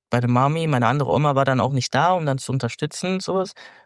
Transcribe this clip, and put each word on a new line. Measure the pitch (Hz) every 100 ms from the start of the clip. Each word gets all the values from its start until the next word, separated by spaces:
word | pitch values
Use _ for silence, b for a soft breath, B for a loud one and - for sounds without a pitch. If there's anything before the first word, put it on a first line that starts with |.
| -
Meine | 120 120
Mami, | 123 139 160 160
meine | 131 117
andere | 143 131
Oma | 101 147
war | 135
dann | 139 127
auch | 117
nicht | 135 -
da, | 135 170
um | 185 151
dann | 131
zu | -
unterstützen | 131 117 - 147 - 180
und | 190
sowas. | - 185 - - B B